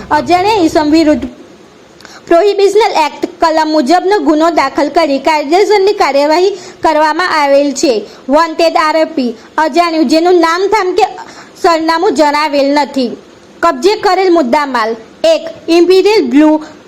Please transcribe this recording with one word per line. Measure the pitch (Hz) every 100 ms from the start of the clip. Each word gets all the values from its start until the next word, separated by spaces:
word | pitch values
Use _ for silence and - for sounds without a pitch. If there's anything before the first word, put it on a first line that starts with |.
| - 302
અજાણ્યા | 254 349 392 440 330
ઈસમ | 339 302 320
વિરુદ્ધ | 311 277 262 - - - - - - - - - -
પ્રોહિબિશનલ | 339 403 403 392 403 415 320 294
એક્ટ | - 349 -
કલમ | 330 320 311 311
મુજબનો | 254 349 359 415 277
ગુનો | 302 330 320
દાખલ | 269 302 294 339
કરી | 320 269 277
કાયદેસરની | 311 285 349 370 415 392 415
કાર્યવાહી | 330 277 294 311 381 403 - -
કરવામાં | 277 302 311 311 359 311
આવેલ | 285 277 285 254
છે. | 320 214 202 - - 294
વોન્ટેડ | 330 320 330 339
આરોપી | 311 320 320 320 247 - - -
અજાણ્યું, | 311 285 339 320 262
જેનું | 320 349 359 330
નામ | 339 403
ઠામ | 427 370 359
કે | 381 - - - - -
સરનામું | 359 330 320 330 370 277
જણાવેલ | 294 294 311 285 277 294
નથી. | 285 269 240 - - - - -
કબજે | 339 269 339 427 415
કરેલ | 359 381 339
મુદ્દામાલ | 254 294 285 247 220 226 - - 320
એક | 311 320 - - 339
ઇમ્પિરિયલ | 349 370 381 427 262 269
બ્લુ | 311 302 302 -